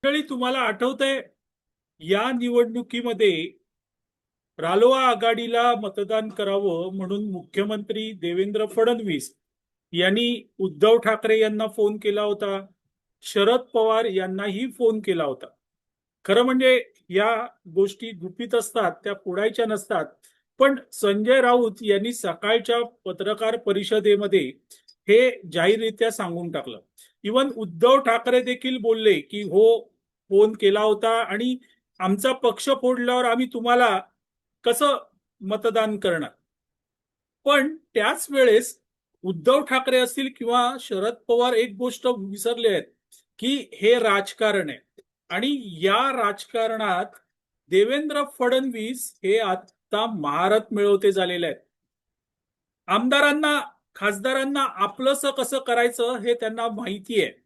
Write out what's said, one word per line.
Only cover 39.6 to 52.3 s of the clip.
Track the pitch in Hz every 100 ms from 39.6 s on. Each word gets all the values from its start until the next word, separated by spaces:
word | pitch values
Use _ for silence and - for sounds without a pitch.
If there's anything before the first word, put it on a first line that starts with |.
ठाकरे | 285 262 254 254
असतील | 247 277 269 262
किंवा | 233 247 247 262
शरद | - 196 214
पवार | 233 - 240 247
एक | 233 240 196
गोष्ट | 247 240 254
विसरले | 240 196 202 226 240 226
आहेत | 180 - _ _ _ _ _
की | 233 277 -
हे | - 208 240
राजकारण | 220 202 196 - 214 196 160
आहे | 117 _ _ _ _ _
आणि | 180 254 285
या | 214 165 185 214 269 262 208
राजकारणात | 202 - 233 226 226 208 180 202 - _ _ _ _ _
देवेंद्र | 185 214 277 302 294 285 -
फडणवीस | 247 262 269 226 220 254 - _
हे | 190 214
आता | 208 185 - _ _ 208 233
महारथ | 208 147 151 185 214 214
मिळवते | 202 202 196 202
झालेले | 190 180 180 170
आहेत. | - _ _ _ _ _ _ _